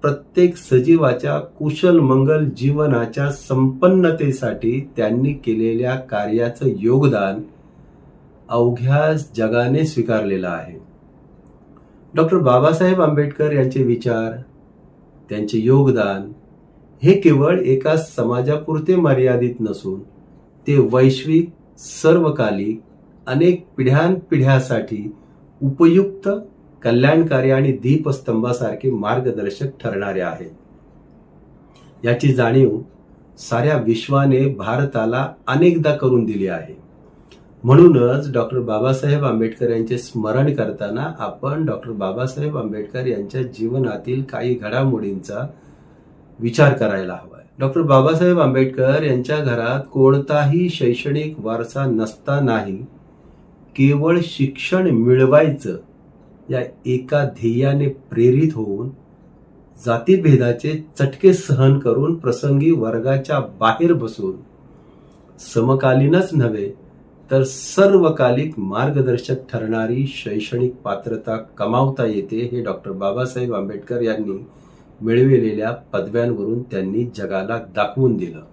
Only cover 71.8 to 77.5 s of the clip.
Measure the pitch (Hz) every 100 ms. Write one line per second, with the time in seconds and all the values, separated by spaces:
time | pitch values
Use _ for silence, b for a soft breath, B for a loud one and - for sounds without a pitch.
71.8 | 135 135 113 104 - 110 120 123 107 92
72.8 | 101 95 98 110 127 127 120 107 98 101
73.8 | - 120 117 107 101 95 - b b b
74.8 | b - 110 117 135 127 110 104 110 131
75.8 | - 101 95 113 120 104 101 117 120 98
76.8 | 95 107 123 - 98 95 98